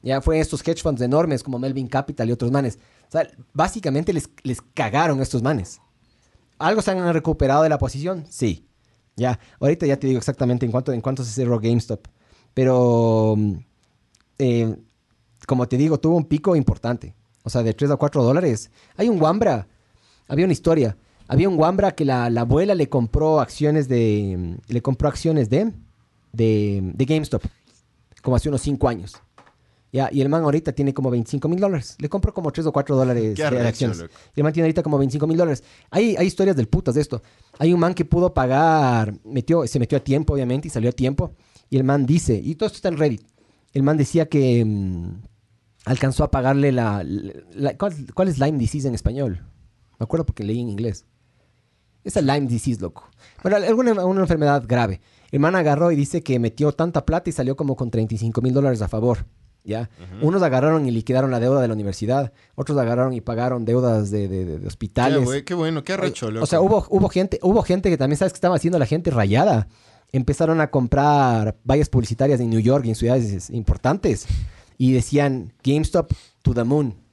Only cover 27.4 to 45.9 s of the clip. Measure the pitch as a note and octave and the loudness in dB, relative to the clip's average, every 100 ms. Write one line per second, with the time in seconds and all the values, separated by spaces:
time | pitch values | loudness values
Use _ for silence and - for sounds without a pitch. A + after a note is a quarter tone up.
27.4 | - _ _ _ _ _ _ _ - B2 | -6 _ _ _ _ _ _ _ -2 0
28.4 | D3+ C#3 D3 C#3+ C3+ A2+ G2+ - _ _ | 0 -4 -2 0 0 -2 -10 -18 _ _
29.4 | - _ _ _ _ B2+ C3+ C#3+ C3+ D#3 | -20 _ _ _ _ -4 -2 0 2 2
30.4 | D#3 D3 D#3+ C3 C#3 C3+ C3 A#2+ A2+ C#3+ | 2 0 -2 -2 -2 0 -2 -2 -2 -4
31.4 | D3+ F3+ G3 F3 B2 - D3 G3 G3 G3+ | -2 0 0 -2 -6 -10 -6 -2 -2 -2
32.4 | E3 D3+ D#3+ D3 C#3 C3+ C3 A#2+ A2 G2+ | -6 -2 -2 -2 0 0 2 2 0 -2
33.4 | D3 B2+ A#2+ A2+ B2 F#2 E2+ - _ - | -2 0 0 0 -4 -4 -10 -16 _ -2
34.4 | D3 D#3+ E3 D#3+ D#3 D3 C#3 C#3+ D3 D#3+ | 0 2 0 0 0 0 0 0 0 2
35.4 | F3 C3+ - - _ F3 A#3 G3+ F#3 - | 2 0 -8 -20 _ 0 0 2 0 2
36.4 | G3 E3 A2+ - E3 B2 D3 A#2+ - _ | 0 2 0 0 0 -2 -2 -6 -12 _
37.4 | _ _ D#3 F3+ E3 F3+ D#3+ E3+ F3+ F3 | _ _ 2 4 2 0 0 2 2 2
38.4 | B2+ C3+ D#3+ D#3+ C#3 A#2+ G#2+ G#2 G#2+ C3 | 0 4 4 4 4 2 0 -4 -6 -6
39.4 | A#2 E3 B2 C#3+ A#2+ C#3+ - C3+ D3+ C#3+ | 0 0 2 -2 0 0 0 0 2 0
40.4 | B2 B2+ D#3 B2+ A#2 B2 B2+ C#3+ F3+ - | 0 -2 -4 -2 -2 0 -2 -2 -4 -6
41.4 | _ _ _ C3+ C3 C#3+ B2+ D#3+ - A2 | _ _ _ 0 2 2 2 2 2 -2
42.4 | - D#3 A3 - G3 D#3+ D3+ A2 _ _ | -2 -4 -4 -4 -6 0 0 0 _ _
43.4 | _ _ _ C#3 C#3 D#3 C#3 E3 D#3 D3+ | _ _ _ 0 2 2 2 2 2 2
44.4 | C3 A#2+ A2 G#2 F#2+ F2+ E2+ F#2 - _ | 4 4 2 0 -2 -6 -8 -12 -18 _
45.4 | _ _ _ _ - | _ _ _ _ -4